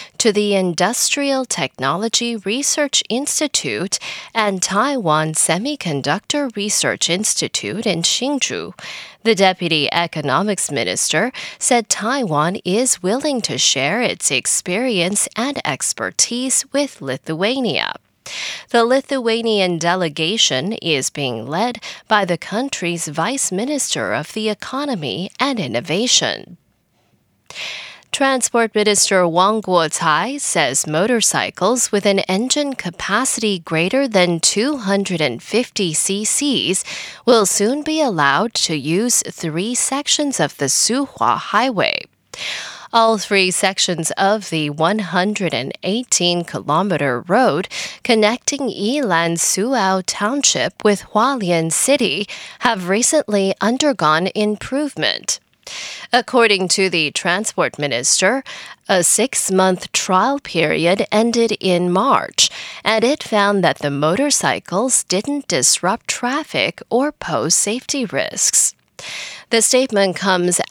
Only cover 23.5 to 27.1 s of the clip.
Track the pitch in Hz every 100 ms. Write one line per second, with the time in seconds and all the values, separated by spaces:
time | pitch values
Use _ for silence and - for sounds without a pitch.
23.5 | 185 247 294 - 147 101 107 151 - 214
24.5 | 208 - 262 294 226 147 92 190 - 277
25.5 | 247 143 113 160 165 240 - 123 64 -
26.5 | - _ _ _ _ _